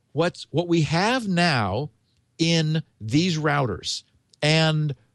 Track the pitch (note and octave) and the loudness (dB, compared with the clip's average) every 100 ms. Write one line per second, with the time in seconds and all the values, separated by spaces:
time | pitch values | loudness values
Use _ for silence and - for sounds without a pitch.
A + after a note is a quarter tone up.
0 | _ C#3 F3 - - D3 F3 E3+ C#3+ E3 | _ -2 -2 -4 -6 -4 0 0 2 0
1 | G#3 C4 G#3 F3 F3 C3 G2 G#2+ D3 - | 0 0 0 2 2 2 0 -2 -6 -12
2 | _ _ _ - E3 E3 D#3 D#3+ - _ | _ _ _ -2 0 2 0 -2 -6 _
3 | A2 D3 F#3 D#3 D3+ C#3+ A#2+ E2 - - | -2 0 0 0 0 0 -2 -4 -8 -10
4 | - _ _ _ D3 D#3+ D#3+ D3+ D3+ C3 | -12 _ _ _ 0 2 2 0 -2 -6
5 | _ | _